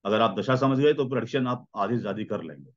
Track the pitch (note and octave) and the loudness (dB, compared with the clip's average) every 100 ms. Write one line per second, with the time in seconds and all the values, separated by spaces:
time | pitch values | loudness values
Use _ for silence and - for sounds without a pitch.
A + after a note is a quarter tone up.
0 | G2+ G#2+ A2+ G2+ G2+ B2+ C3+ C3 D3 D3 | 0 2 2 2 0 2 2 4 4 4
1 | C3 C3 A2+ C#3 B2+ B2 - A2 G2 A#2+ | 0 -2 -2 -2 -2 -4 -8 -4 -2 0
2 | G2+ G2+ G#2 G#2 D#2+ C#2+ C2+ | -2 -6 -4 -6 -8 -16 -20